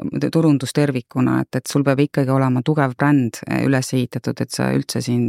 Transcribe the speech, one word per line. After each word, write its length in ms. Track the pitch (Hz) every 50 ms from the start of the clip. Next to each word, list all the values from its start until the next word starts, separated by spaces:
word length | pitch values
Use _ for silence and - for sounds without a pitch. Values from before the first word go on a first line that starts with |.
| - 123 - 143 143 -
turundustervikuna, 1080 | - 165 165 160 143 131 135 120 - 147 147 143 131 127 - _ - 135 127 127 127 127
et, 160 | 123 - -
et 80 | 127 -
sul 200 | - - 143 139
peab 140 | 139 135 131
ikkagi 300 | 147 - - 147 135 127
olema 320 | 135 135 135 131 127 127
tugev 320 | 123 - 156 151 139 127 123
bränd, 480 | - 143 143 147 139 123 113 - -
äh, 220 | - - 131 127 117
üles 240 | 131 139 131 131 -
ehitatud, 480 | - 131 123 - - 120 - 123 123 -
et 140 | 123 120 -
sa 160 | - 127 131
üldse 320 | 131 139 139 - - 123
siin, 260 | 120 120 120 120 120